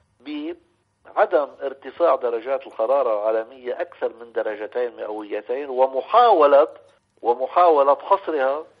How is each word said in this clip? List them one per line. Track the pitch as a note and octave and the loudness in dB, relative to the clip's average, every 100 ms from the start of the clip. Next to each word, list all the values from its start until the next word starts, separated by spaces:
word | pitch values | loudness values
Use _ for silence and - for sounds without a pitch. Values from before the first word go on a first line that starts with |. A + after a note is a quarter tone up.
| _ _ | _ _
بعدم | D3 D3 D3+ F3 _ _ _ _ - D3+ G#3 E3 C3+ - | -14 -10 -10 -12 _ _ _ _ -8 -2 0 0 -2 -6
ارتفاع | C#3 C3 C#3 - E3+ C3+ | -12 -12 -14 -2 0 0
درجات | B2 A#2 A#2 C3+ A#2 | -2 -6 -4 -6 -6
الحرارة | - A2+ C#3 B2 | -4 0 0 0
العالمية | G#2+ G#2+ A2+ A2+ C3 A#2+ B2 | -2 -2 -2 -4 -10 -10 -8
أكثر | C3+ - B2+ A#2 | -10 -8 -8 -8
من | A#2 | -10
درجتين | A#2 A2 G#2 G#2+ A#2+ B2 A2 | -8 -6 -8 -8 -6 -8 -8
مئويتين | G#2+ G#2+ G#2 G#2 - B2+ C#3+ | -10 -10 -10 -10 -8 -8 -6
ومحاولة، | B2+ C3 C3+ - A3 A#3+ F#3 C#3+ C#3+ - - _ _ _ _ | 0 0 0 0 4 6 6 6 6 4 -2 _ _ _ _
ومحاولة | A2 A#2+ B2+ F3+ F3 D3 C#3 | -4 -2 -2 2 4 4 4
حصرها | C3+ - G3 - D#3 C3 C#3+ D#3+ _ | 2 0 -2 -2 -2 -2 -4 -8 _